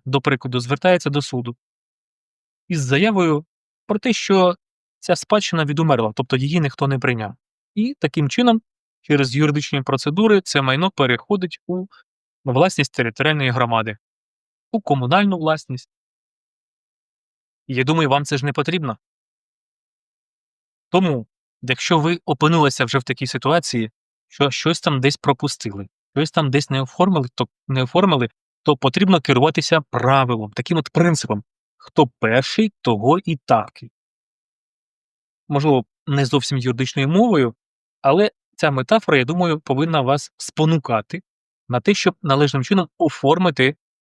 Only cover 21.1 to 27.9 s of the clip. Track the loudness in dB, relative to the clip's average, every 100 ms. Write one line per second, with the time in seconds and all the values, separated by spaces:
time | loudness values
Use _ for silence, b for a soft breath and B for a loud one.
21.1 | 0 -6 _ _ _ -4 -4 0 2 2
22.1 | -2 -4 0 2 4 2 0 -2 -2 -4
23.1 | -6 -6 -4 0 0 0 -4 -6 -10 _
24.1 | _ _ -2 -2 0 -4 -2 -2 0 0
25.1 | 0 -2 -2 -4 -6 -10 -12 -14 _ _
26.1 | -4 -2 0 0 0 0 -4 -4 0 0
27.1 | 2 -2 -4 -8 _ -6 -4 0